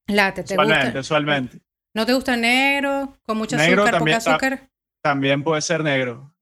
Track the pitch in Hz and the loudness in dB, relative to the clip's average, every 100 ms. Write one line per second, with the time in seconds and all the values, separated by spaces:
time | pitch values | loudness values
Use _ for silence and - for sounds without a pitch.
0 | - 208 196 185 - 190 147 156 131 135 | -4 0 0 -2 -4 0 2 2 0 -4
1 | 127 151 147 143 123 - _ _ _ 214 | -2 -2 0 -2 -4 -10 _ _ _ -4
2 | 226 262 269 240 226 254 277 277 277 277 | 0 0 0 0 2 2 2 0 0 -2
3 | 277 - - 220 220 - 165 185 233 175 | -6 -10 -6 -6 -2 0 2 4 2 2
4 | 160 226 190 160 180 185 - _ _ _ | 2 0 0 0 0 -4 -10 _ _ _
5 | 151 139 139 139 147 151 151 160 156 135 | -2 0 0 0 0 -2 0 0 0 0
6 | 123 117 - _ | -2 -6 -16 _